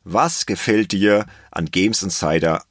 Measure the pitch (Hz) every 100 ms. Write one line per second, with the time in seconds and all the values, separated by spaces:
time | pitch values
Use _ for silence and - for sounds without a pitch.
0 | - 98 165 165 - 98 - 107 104 98
1 | 101 104 107 - - - 80 92 101 110
2 | 95 - 78 80 82 80 -